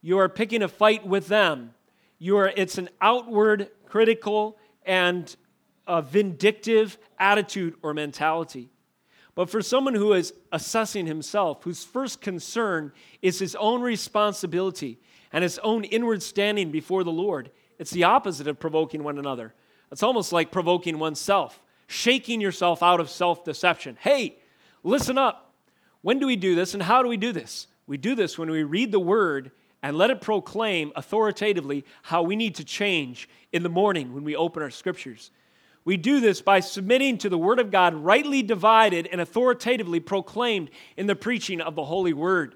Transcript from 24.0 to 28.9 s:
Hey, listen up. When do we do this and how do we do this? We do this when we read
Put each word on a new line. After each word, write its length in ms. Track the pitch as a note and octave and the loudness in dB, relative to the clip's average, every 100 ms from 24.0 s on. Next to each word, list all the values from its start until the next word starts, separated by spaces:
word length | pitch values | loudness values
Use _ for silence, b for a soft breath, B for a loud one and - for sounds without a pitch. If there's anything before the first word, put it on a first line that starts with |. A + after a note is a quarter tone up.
Hey, 360 | - C#4 G#3 - b b b b | 0 2 0 -8 b b b b
listen 340 | - C4+ - B3+ | -2 0 0 0
up. 360 | B3+ - _ _ _ _ _ _ | 0 -2 _ _ _ _ _ _
When 180 | E3+ C4 | -2 0
do 80 | C4+ | 2
we 80 | A#3+ | 0
do 180 | F#3 E3+ | 2 2
this 180 | F#3 | 0
and 100 | G3+ | -4
how 180 | F3 A#3+ | 2 4
do 80 | B3 | 4
we 80 | A#3 | 0
do 140 | A3+ | -2
this? 360 | F3+ A2+ - - _ - | -4 -8 -14 -16 _ -12
We 100 | C#3+ | -6
do 180 | F#3 B3+ | -4 -2
this 220 | F3+ - | -2 -2
when 120 | D#3+ | -6
we 140 | D#3+ | -4
read 280 | D3 F3 B3 | -2 -2 0